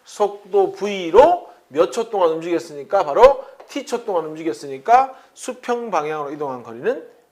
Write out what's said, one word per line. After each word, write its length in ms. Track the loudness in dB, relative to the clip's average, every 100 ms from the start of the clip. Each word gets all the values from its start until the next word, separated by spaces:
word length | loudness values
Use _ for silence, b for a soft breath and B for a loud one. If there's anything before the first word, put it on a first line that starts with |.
속도 680 | -12 -4 -4 -4 -2 0 0
V로 760 | -2 -6 -4 2 6 6 4 -4 B B
몇 240 | 0 0
초 180 | -2 -4
동안 220 | 0 0
움직였으니까, 720 | 0 -4 -6 -6 -14 -4 -2
바로 400 | 0 6 6 6 B B -14
T초 380 | -12 -8 -8
동안 220 | -4 -4 -4
움직였으니까 920 | -8 -8 -8 -10 -6 2 2 2 B B
수평 560 | -16 -14 -12 -8 -8 -4
방향으로 400 | -4 -4 -6 -8
이동한 320 | -8 -8 -10
거리는 480 | -12 -8 -4 -6 -8 _ _